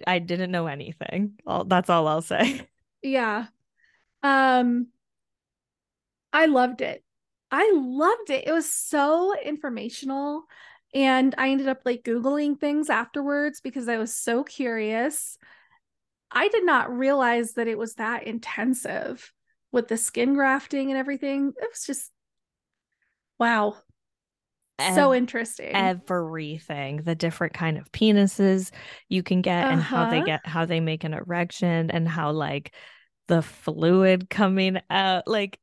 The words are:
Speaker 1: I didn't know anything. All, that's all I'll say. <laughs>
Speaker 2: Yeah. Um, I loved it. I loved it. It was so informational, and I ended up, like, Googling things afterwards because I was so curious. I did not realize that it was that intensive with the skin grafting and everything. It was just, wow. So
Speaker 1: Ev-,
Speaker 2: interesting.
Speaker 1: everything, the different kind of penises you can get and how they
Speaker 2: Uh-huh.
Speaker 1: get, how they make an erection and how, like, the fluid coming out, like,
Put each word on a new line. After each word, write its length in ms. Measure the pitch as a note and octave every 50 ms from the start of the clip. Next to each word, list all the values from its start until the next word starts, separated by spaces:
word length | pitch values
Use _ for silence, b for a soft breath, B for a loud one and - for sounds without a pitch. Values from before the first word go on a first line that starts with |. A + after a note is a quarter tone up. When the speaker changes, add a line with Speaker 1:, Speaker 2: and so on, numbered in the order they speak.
| - -
Speaker 1:
I 100 | F#3 F3+
didn't 320 | E3+ E3+ F3 F3 F#3 F3+
know 160 | F#3 F3 E3+
anything. 680 | D#3+ C#3 C#3+ - - - - - - - F#3 G3+ G#3 G#3 _ _
All, 180 | - - F3+ -
that's 260 | - F#3 F3+ F3+ -
all 180 | F3+ E3+ D#3+ D#3
I'll 140 | D3+ D#3
say. 460 | E3 - - - A3 B3 C#4 B3+ - - _
<laughs> 280 | _ _ _ _ _
Speaker 2:
Yeah. 440 | - C4+ C4 C4 A#3+ A3 G#3 G#3+ A#3+ - _ _ _ _ _ _ _ _ _ _ _ _ _ _ -
Um, 640 | C#4 C#4 C4+ C4+ C4 B3+ B3+ B3 A#3+ A#3+ A#3+ B3 A#3+ _ _ _ _ _ _ _ _ _ _ _ _ _ _ _ _ _ _ _ _ _ _ _ _ _ _ _ _ -
I 140 | D4+ D#4+ D#4+
loved 340 | C#4+ B3+ B3 B3 B3+ -
it. 220 | - - - - _ _ _ _ _ _ _ _ _ _
I 200 | - C#4 F#4 A4 G4+
loved 540 | D#4 C4 B3+ B3+ C4+ D#4 F4+ A4+ A#4 A4 F4+
it. 180 | C#4 C4 - -
It 40 |
was 180 | D#4 E4 D#4+ -
so 680 | - - - - - D4 C#4 D4 D#4 E4+ F4+ F#4+ G4+ -
informational, 1040 | - C#4 D4+ D4+ - C#4+ A#3+ A3 G3+ A#3+ - - - C4+ C4+ C#4 C#4 D4 D4 D#4 D#4 B B B B B B B B _ -
and 400 | C4+ C#4 C4 C4 C4 C4 C4+ B3 -
I 140 | C4 C4+
ended 160 | C4+ C4+ C4+ C4+
up, 160 | C4 C4 _
like, 180 | B3+ B3 A#3+ -
Googling 560 | A#3+ A#3 A#3+ A#3 C4+ C#4+ D4 D4 D4 C#4+ C4+
things 300 | - D4 D4 D4+ D4+ D4+
afterwards 720 | C4+ A3 A#3 - _ D4 C#4 C#4+ C#4+ C#4+ D4 D4+ D4 -
because 260 | _ C4+ A#3 C#4 A#3+ A3+
I 100 | A#3+ A3+
was 180 | A3 A3+ -
so 280 | - - - A#3 A#3+ D4
curious. 960 | - - - C4+ A#3+ A3+ A3+ G#3+ G#3+ A3 A3+ A#3+ D4+ D4+ - - - - - b b b b b b b b b _ _ _ _ _ _ _ _ _
I 180 | - A#3+ D4 G4+
did 160 | G#4+ A4+ F#4
not 260 | F4 D4+ B3 - -
realize 600 | B3 A#3+ C4 C4+ C#4 C#4+ C4 A#3+ A#3+ A#3+ A#3 A3+ -
that 140 | - A#3 A3+
it 100 | A3+ G#3+
was 180 | A3+ A3+ -
that 280 | - A3+ A3 A#3+ - -
intensive 1080 | - A3+ A#3 A3+ - - - G#3+ B3 B3+ B3 - - - - - - B3 - - - _ _ _ _ _ _ _ _
with 160 | - B3 A#3 -
the 80 | A3+ A3+
skin 360 | - - - A#3+ A#3+ C4 C#4
grafting 560 | C#4 C#4 C4+ C4 C#4 C4+ - - C#4 C4+ C4+
and 80 | C4+ C4+
everything. 560 | C4 C#4 C#4 C4+ - C#4 C#4 C#4 C#4 C#4 -
It 140 | B4+ A#4+ A#4
was 140 | A#4 - -
just, 260 | - C#4 - - - _ _ _ _ _ _ _ _ _ _ _ _ _ _ _ _ _ _ _ _ _ _ _ _ _ _
wow. 400 | A#3+ A#3 A#3 A3 G#3 G#3 G#3 - _ _ _ _ _ _ _ _ _ _ _ _ _ _ _ _ _ _ _ -
So 320 | C#3 F#3 F#3 A#3 C#4+ C4+
Speaker 1:
Ev-, 60 | C4 B3+
Speaker 2:
interesting. 580 | B3 B3+ - A#3 A#3 A3+ - - - - -
Speaker 1:
everything, 1200 | G3 F#3+ F#3 F#3 F3+ - - F#3 F3+ E3+ D#3+ D#3+ D#3+ D#3 D3 D#3 D#3+ - _ D#3+ C#3+ C#3+ C3+ C#3+ D3+ D#3
the 120 | E3+ E3
different 380 | E3 - E3 E3 - F3 D#3+ -
kind 240 | - F3 D#3+ D#3 D3+
of 140 | - -
penises 800 | - - A3 A3 G#3 G3+ G3+ G3 - - G3 G3 F#3+ F#3+ F#3 - B B B B B B B B
you 140 | - F#3 F3+
can 180 | - F#3+ F3+
get 280 | F3+ F#3+ F3+ F3 F3 -
and 120 | - E3
how 240 | D#3+ - C4 F3 E3+
they 140 | - - D#3+
Speaker 2:
Uh-huh. 60 | -
Speaker 1:
get, 200 | - D#3 D#3 -
how 200 | - D#3 E3 E3
they 140 | E3 F3 E3
make 240 | E3 D#3+ D#3 D#3+ -
an 100 | D#3 D#3
erection 800 | D#3 - F3+ F3 F3 F3 F3 - - - F3 E3+ E3 E3 D#3+
and 160 | - E3+ E3 E3
how, 240 | D#3+ E3+ D#3 D3
like, 420 | D3+ D#3 D3 C#3+ C#3 C#3+ D3 - B B B B B B B B B _ _ -
the 140 | E3+ E3
fluid 880 | D#3 - - - - - D#3 D#3+ D#3+ E3 F3+ F#3 F#3+ F#3+ F#3 F#3 F#3 -
coming 500 | - - G#3+ F#3+ F#3+ F#3+ F#3+ F#3+ F#3 F#3+ - _
out, 380 | - F#3+ G3 F#3+ F#3 F3+ - -
like, 320 | A3 G#3+ G3+ G3 - -